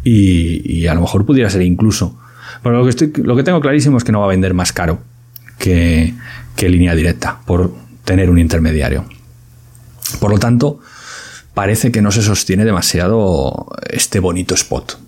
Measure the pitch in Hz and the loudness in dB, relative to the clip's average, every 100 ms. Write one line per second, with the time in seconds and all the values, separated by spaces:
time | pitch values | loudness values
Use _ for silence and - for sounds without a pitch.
0 | - 113 98 87 82 85 - 82 85 82 | 4 4 4 2 0 -4 -4 -2 0 0
1 | 87 98 104 135 110 95 90 90 110 98 | 0 0 2 2 2 2 0 2 0 0
2 | 85 - - - - - 123 120 123 120 | -4 -6 -20 -20 -20 -6 -2 2 2 2
3 | 151 151 117 120 139 180 139 147 135 131 | -2 0 0 0 2 0 2 2 2 2
4 | - 107 101 95 95 90 90 - 87 87 | 2 0 2 2 2 0 -2 -2 -2 -4
5 | - - - - - - - 87 85 82 | -8 -20 -20 -20 -20 -4 0 2 2 2
6 | 82 - - - - - 92 90 87 82 | 0 -4 -14 -18 -14 -2 2 4 2 2
7 | 85 82 - - - 90 87 - - - | 0 -2 -6 -10 -2 0 0 -4 -20 -16
8 | - 95 92 85 82 82 80 78 69 69 | -2 0 4 4 2 0 0 0 0 -2
9 | - - - - - - - - - - | -6 -16 -20 -20 -20 -20 -20 -20 -20 -14
10 | - - 104 101 117 120 143 147 - - | -12 -4 0 2 2 2 0 -4 -16 -20
11 | - - - - - - 98 110 127 113 | -20 -18 -18 -20 -10 -4 -2 0 0 2
12 | 104 104 104 101 - 92 113 92 76 82 | 0 2 0 -2 0 0 2 0 -2 -2
13 | 90 113 98 82 65 - - - - - | 0 0 2 0 -2 -6 -14 -16 -10 -6
14 | - 104 92 87 90 90 - - - - | -4 -2 -2 -4 -4 -4 -4 -6 -8 -18